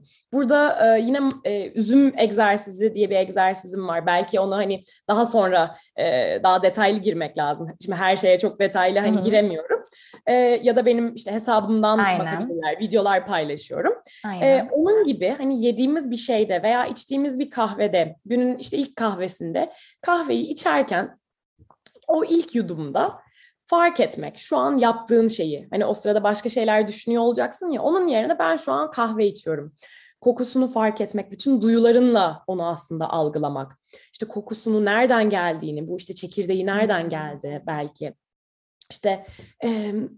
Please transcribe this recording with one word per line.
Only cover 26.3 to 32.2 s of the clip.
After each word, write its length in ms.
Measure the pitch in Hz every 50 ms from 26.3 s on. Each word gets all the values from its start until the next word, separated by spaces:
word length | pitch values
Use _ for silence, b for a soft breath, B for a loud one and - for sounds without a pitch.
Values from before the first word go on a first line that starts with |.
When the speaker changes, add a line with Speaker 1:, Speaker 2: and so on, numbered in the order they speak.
| 208 208 - 240
Speaker 1:
şeyler 380 | 220 254 226 220 214 214 214 202
düşünüyor 360 | 214 - - 233 233 233 233
olacaksın 440 | 240 240 240 - - - - 370 349
ya, 120 | 285 -
onun 260 | - 285 339 381 359 339
yerine 320 | 254 214 226 277 339 -
ben 180 | 330 320 330 320
şu 140 | - 285
an 200 | 262 277 311 311
kahve 360 | - 254 233 226 220 220 214 208
içiyorum. 460 | 202 - - 165 156 147 147 156 b b b b b b b b b _
Kokusunu 460 | - 240 240 247 247 240 - 262 254 247
fark 340 | - 226 220 214 214 -
etmek, 300 | 208 202 - 202 196 -
bütün 300 | 196 - - 277 269 226
duyularınla 840 | 202 226 233 233 226 233 233 247 254 247 233 214